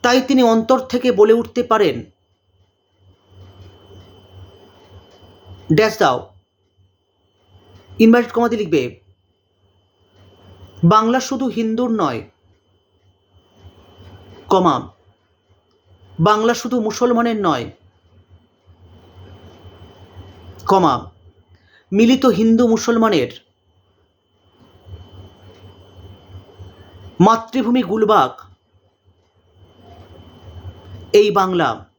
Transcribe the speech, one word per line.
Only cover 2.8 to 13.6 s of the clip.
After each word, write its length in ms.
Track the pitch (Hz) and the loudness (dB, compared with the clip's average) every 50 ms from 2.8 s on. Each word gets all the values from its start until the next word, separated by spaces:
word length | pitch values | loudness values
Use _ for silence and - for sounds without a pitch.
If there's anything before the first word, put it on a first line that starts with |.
| _ _ _ _ _ 95 _ _ _ _ 95 95 - - - 95 - 92 - - - - 95 95 - 98 95 - 95 95 92 95 95 95 - - - - _ _ _ _ 98 90 _ _ - _ - - - _ _ - - - - - 160 | _ _ _ _ _ _ _ _ _ _ _ -20 -20 -20 -20 -20 -20 -20 -20 -20 -20 -20 -20 -20 -20 -20 -20 -20 -20 -20 -20 -20 -20 -20 -20 -20 -20 -20 _ _ _ _ -20 -20 _ _ -20 _ -20 -20 -20 _ _ -20 -20 -20 -4 -2 0
ড্যাশ 180 | 185 220 214 214 - | 2 2 0 0 0
দাও, 200 | 196 139 127 123 - - _ _ _ _ _ _ _ _ _ _ _ _ _ _ _ _ _ _ _ _ _ _ _ _ _ _ _ _ - - _ _ - - 226 | 0 0 0 -2 -8 -14 _ _ _ _ _ _ _ _ _ _ _ _ _ _ _ _ _ _ _ _ _ _ _ _ _ _ _ _ -20 -20 _ _ 0 2 4
ইনভার্টেড 280 | 226 233 240 233 - - | 6 6 4 2 -2 -4
কমা 140 | 226 240 233 | -2 -2 -2
দিয়ে 120 | 240 214 | -2 -4
লিখবে, 200 | 196 160 160 143 123 120 - _ _ _ _ _ _ _ _ _ _ _ _ _ _ _ _ _ _ _ _ _ _ _ _ _ _ _ _ _ _ - - - - - - - 165 | -4 -2 -2 -2 -2 -4 -12 _ _ _ _ _ _ _ _ _ _ _ _ _ _ _ _ _ _ _ _ _ _ _ _ _ _ _ _ _ _ -20 -20 -20 -20 -20 -8 0 2
বাংলা 340 | 165 214 220 220 226 247 262 | 4 4 4 2 2 -2 -2
শুধু 260 | 254 - 269 240 269 247 - | -4 -4 -6 -4 -4 -4 -4
হিন্দুর 340 | 226 226 220 220 233 247 240 226 214 | -4 -4 -4 -4 -4 -4 -2 -2 -2
নয়, 180 | 170 139 120 107 101 - _ _ _ _ _ _ _ _ _ _ _ _ _ _ _ _ _ _ _ _ _ _ _ _ _ 104 | -2 -4 -4 -8 -12 -14 _ _ _ _ _ _ _ _ _ _ _ _ _ _ _ _ _ _ _ _ _ _ _ _ _ _